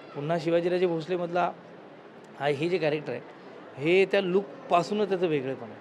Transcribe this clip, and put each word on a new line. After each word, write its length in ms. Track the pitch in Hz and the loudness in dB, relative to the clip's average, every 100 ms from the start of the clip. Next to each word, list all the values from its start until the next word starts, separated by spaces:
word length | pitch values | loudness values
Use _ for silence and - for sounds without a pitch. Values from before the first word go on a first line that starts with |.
| - 143 | -14 -6
पुन्हा 220 | 143 170 | -2 0
शिवाजीराजे 440 | 160 170 175 180 180 | 2 2 2 2 2
भोसलेमधला 640 | 165 156 180 175 175 175 - - - - - - - - - | 0 -2 -4 -2 0 0 -2 -14 -20 -20 -20 -20 -20 -20 -4
हा, 80 | 139 | -2
हे 220 | 139 165 | 0 0
जे 80 | 180 | 2
कॅरेक्टर 340 | 156 151 143 | 2 0 -2
आहे, 100 | 123 - - - - - - | -8 -10 -18 -18 -18 -16 -4
हे 280 | 147 185 190 | 4 4 6
त्या 160 | 202 | 4
लूकपासूनच 880 | 190 185 196 - - 180 170 208 202 | 2 0 0 -8 2 2 2 0 0
त्याचं 180 | 190 175 | 0 0
वेगळेपण 360 | 151 131 127 | 0 -2 -6
आहे 120 | 113 - | -10 -14